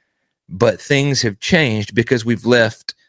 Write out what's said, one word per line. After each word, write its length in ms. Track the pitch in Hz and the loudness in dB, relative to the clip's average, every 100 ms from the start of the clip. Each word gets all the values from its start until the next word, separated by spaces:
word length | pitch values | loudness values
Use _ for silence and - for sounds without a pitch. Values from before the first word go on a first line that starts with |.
| _ _ _ _ _ | _ _ _ _ _
But 320 | 95 117 92 | 0 0 0
things 400 | - 139 143 135 | -2 0 0 0
have 180 | 113 98 | -4 -4
changed 520 | - 170 135 107 101 | -2 0 2 -2 -2
because 320 | 107 117 123 | -2 0 -2
we've 220 | 113 110 113 | 0 -2 2
left 480 | 120 113 - - - | 4 4 -2 -16 -18